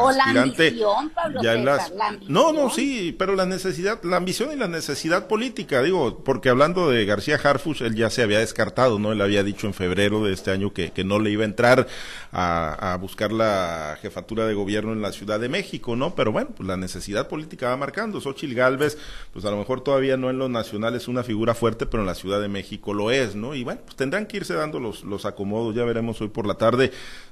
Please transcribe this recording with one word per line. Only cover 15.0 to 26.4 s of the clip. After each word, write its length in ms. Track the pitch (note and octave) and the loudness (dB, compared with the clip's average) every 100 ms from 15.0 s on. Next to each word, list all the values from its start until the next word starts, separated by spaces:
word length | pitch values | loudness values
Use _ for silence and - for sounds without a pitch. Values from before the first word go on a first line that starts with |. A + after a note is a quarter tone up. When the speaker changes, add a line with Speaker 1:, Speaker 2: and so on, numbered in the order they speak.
Speaker 2:
la 120 | G2+ | -4
Ciudad 260 | - G#2 G#2+ | -6 -4 -2
de 80 | A#2+ | -2
México, 480 | F3+ F#3+ C3+ - A#2 | -4 -6 -8 -4 -2
¿no? 200 | D#3 - | -2 0
Pero 180 | G#2+ | 0
bueno, 160 | F3 C#4 | 0 -2
pues 140 | - F#2+ | -6 -6
la 80 | F#2 | -4
necesidad 540 | F#2 F2+ F#2 G2+ C#3 | -6 -8 -4 -4 -4
política 400 | D3+ D#3 - B2 | -6 -10 -6 -4
va 80 | C3 | -2
marcando. 420 | C#3 F#3 A3 E3+ | -4 -4 -6 -6
Xochitl 340 | C#3 C3+ D3 A#2 | -6 -6 -4 2
Gálvez, 420 | B2+ C3+ D3 D3 - - - | 4 4 0 0 -8 -12 -12
pues 140 | F2+ G2+ | -6 -2
a 60 | |
lo 60 | G#2 | -2
mejor 240 | G2+ B2+ C#3+ | -2 -2 2
todavía 320 | C#3 C3+ C3 | 2 4 2
no 120 | B2+ | 0
en 80 | C3 | -2
lo 120 | C3 | -2
nacional 460 | A#2 G#2 G#2 A2+ A#2+ | -2 -4 -2 -2 -2
es 120 | B2 | -2
una 160 | B2 | -4
figura 300 | A#2 G#2+ A2+ | -2 0 2
fuerte, 320 | A2+ A2+ A2+ A2 | 2 2 0 -2
pero 180 | A2+ | 0
en 40 | F#2+ | -2
la 80 | E2+ | -4
Ciudad 260 | F#2 G2+ | -2 -2
de 80 | G2+ | -2
México 440 | G2 F#2 G#2 G#2 | -4 -8 -8 -4
lo 120 | G2+ G#2+ | -2 2
es, 240 | C3+ A2+ G#2 | 2 0 -2
¿no? 180 | A#2+ D3 | -6 -6
Y 80 | |
bueno, 180 | B2 A3 - | -6 -8 -10
pues 100 | - | -4
tendrán 300 | C3+ F#3+ G#3+ | -2 -2 -4
que 120 | G3+ | -6
irse 160 | E3 E3 | -4 -2
dando 240 | D3+ D3+ | -2 -4
los, 240 | A#2 - | -6 -6
los 220 | F#2+ G2 G#2 | -8 -6 -6
acomodos. 500 | G2 G2 A2 A#2 A2+ | -6 -4 -2 -2 0
Ya 80 | |
veremos 360 | A#2+ A2+ A#2 G#2+ | 0 0 -2 -4
hoy 60 | G#2+ | -6
por 180 | - | -4